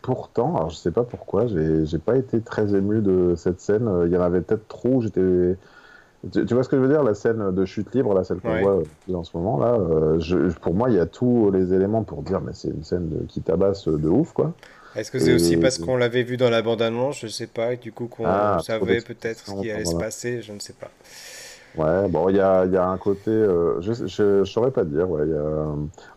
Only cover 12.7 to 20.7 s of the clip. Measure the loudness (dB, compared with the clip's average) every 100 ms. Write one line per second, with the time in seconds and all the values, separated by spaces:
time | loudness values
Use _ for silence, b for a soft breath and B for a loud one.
12.7 | -8 -4 -4 -4 -6 -6 -6 -2 0 2
13.7 | 0 -2 0 2 2 0 -2 -4 -4 B
14.7 | B B -10 -8 -2 2 4 4 2 2
15.7 | 0 -2 0 0 0 -2 0 2 2 0
16.7 | 0 -2 0 -4 -4 -10 -10 -10 -4 -4
17.7 | -4 -10 -12 -12 -6 -2 0 0 0 -2
18.7 | -4 0 -2 -2 -10 -10 -10 -10 -8 -6
19.7 | -4 -2 -2 -4 -6 -6 -6 -8 -14 -16